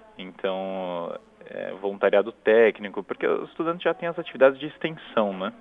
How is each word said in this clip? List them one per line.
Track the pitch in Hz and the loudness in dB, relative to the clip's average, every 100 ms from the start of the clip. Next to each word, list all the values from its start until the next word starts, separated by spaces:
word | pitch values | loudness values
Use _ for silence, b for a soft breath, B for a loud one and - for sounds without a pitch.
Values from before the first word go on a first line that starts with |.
| - - | -20 -16
Então, | 92 87 95 95 95 95 90 87 85 - _ _ | -16 -6 -4 -4 -6 -6 -6 -6 -8 -10 _ _
é, | - 98 95 | -16 -10 -10
voluntariado | 92 98 98 101 101 104 | -6 -6 0 4 4 2
técnico, | - 110 113 110 - 104 - | 0 4 6 6 4 -6 -8
porque | - - - | -8 -4 -2
os | - 151 | -2 -4
estudantes | - 165 175 | -6 -4 -2
já | 175 | -2
têm | 165 170 | -2 -6
as | 170 | -6
atividades | 160 123 135 131 | -6 4 4 4
de | 151 | -10
extensão, | - 160 160 - - 104 95 | -6 -8 -8 -4 -2 0 -2
né? | 98 - | -8 -10